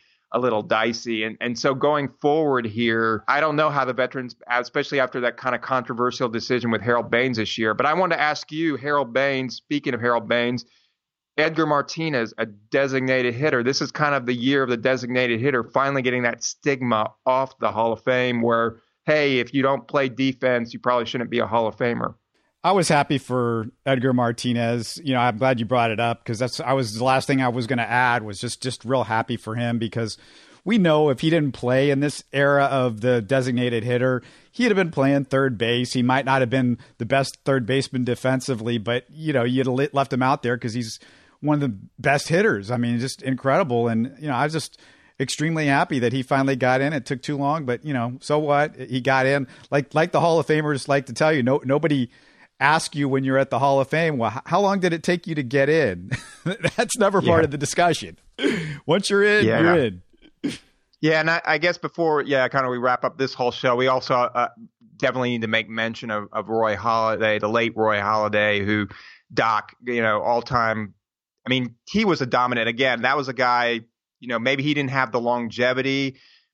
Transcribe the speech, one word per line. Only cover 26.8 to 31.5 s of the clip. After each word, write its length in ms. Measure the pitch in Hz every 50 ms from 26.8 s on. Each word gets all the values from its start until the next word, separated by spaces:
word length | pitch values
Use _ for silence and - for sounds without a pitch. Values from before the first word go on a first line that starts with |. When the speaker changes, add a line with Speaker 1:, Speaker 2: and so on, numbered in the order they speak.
| 131 110 104
Speaker 2:
the 100 | 113 123
last 200 | 131 131 135 135
thing 160 | - 143 135
I 60 | 131
was 200 | 123 113 127 117
gonna 160 | 110 135 120 117
add 380 | 104 117 123 127 123 120 120
was 160 | 107 107 101
just, 240 | - - 117 - -
just 220 | - 127 123 - -
real 220 | 113 135 131 113
happy 320 | 107 110 113 117 - 120
for 180 | 110 - 110 113
him 240 | 117 120 120 117 117
because 380 | 117 113 - 120 117 104 - - - - - - - - - - -
we 120 | 180 226
know 300 | 233 185 165 151 151 151
if 140 | 147 131 -
he 80 | - 160
didn't 240 | 160 165 151 139